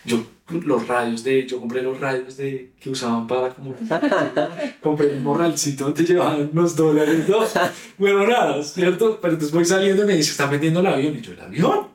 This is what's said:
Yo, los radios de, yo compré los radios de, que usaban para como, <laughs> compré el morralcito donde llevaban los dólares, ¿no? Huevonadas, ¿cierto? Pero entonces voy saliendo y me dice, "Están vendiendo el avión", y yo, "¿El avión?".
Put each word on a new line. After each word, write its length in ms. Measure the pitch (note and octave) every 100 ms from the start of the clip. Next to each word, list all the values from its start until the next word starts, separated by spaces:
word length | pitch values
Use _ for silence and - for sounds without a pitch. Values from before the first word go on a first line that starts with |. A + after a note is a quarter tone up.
Yo, 200 | A2+ A#2 - _ -
los 380 | E3+ D3 A#2+ A2+
radios 380 | B2 A#2 A2+
de, 200 | C3 C3+
yo 140 | B2+ B2
compré 240 | A2+ B2+
los 160 | B2+ C3
radios 380 | C#3 B2+ C3 C3+
de, 340 | C#3 C3 B2+ _
que 80 | -
usaban 360 | B2+ B2 A#2 A2+
para 220 | B2+ B2+
como, 260 | - C3+ C3 A3+ E3 D4 F#3+ D3
<laughs> 520 | D3+ D3 E3+ C#4+ -
compré 300 | D#3 D3+ C#3+
el 100 | C#3
morralcito 680 | C3 D#3+ E3+ D3 D3 C#3 C#3
donde 180 | D3
llevaban 460 | E3 F3 D#3 D3+ D3
los 240 | D#3+ E3+ D3
dólares, 520 | D#3 D3+ D3+ D#3+ D#3+
¿no? 120 | G#3+ A3 F#3 F3 - - -
Huevonadas, 760 | G3 G3+ G#3 B3 D#3+ C#3 D3
¿cierto? 440 | F3 F3 F3+ A3 A3
Pero 140 | F3
entonces 180 | D#3+ D3
voy 120 | E3
saliendo 400 | E3+ F#3+ G3 F#3+
y 20 | G3+
me 80 |
dice, 160 | F3 D3+
"Están 200 | - C#3+
vendiendo 280 | C#3+ D#3+ E3+
el 80 | F#3+
avión", 300 | C#3 D3+ B2
y 40 |
yo, 120 | -
"¿El 80 | F2+
avión?". 480 | F2+ A2+ A3+ G4 -